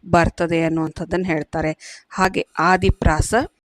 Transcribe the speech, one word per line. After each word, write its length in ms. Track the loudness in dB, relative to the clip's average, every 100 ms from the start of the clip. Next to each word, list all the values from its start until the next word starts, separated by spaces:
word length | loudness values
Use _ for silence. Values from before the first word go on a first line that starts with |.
| 0
ಬರ್ತದೆ 540 | 2 2 0 -2 0
ಅನ್ನುವಂಥದ್ದನ್ನು 600 | 0 -2 -4 -6 -6 -4
ಹೇಳ್ತಾರೆ. 840 | -2 -4 -4 -4 -4 -6 -12 -20 _
ಹಾಗೆ 380 | -2 -2 -2 -6 0
ಆದಿಪ್ರಾಸ 760 | 2 2 2 2 2 2 0 0 -2 _